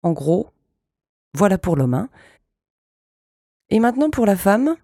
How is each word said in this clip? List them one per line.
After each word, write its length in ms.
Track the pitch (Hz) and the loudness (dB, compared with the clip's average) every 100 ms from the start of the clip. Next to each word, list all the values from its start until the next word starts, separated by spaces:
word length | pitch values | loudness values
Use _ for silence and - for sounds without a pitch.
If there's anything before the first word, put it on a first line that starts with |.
En 100 | 170 | -2
gros, 380 | 147 139 175 - _ _ _ _ _ _ _ _ 139 | -4 -2 -2 -4 _ _ _ _ _ _ _ _ -2
voilà 240 | 202 185 | 0 0
pour 160 | 180 156 | -2 0
l'homme, 180 | 131 | 0
hein. 160 | 123 233 _ - _ _ _ _ _ _ _ _ _ _ _ _ _ _ | -2 -6 _ -20 _ _ _ _ _ _ _ _ _ _ _ _ _ _
Et 100 | 214 | 0
maintenant 300 | 233 247 302 | 0 0 -2
pour 160 | 302 220 | 0 0
la 100 | 190 | 2
femme 400 | 196 208 277 330 | 2 2 0 -4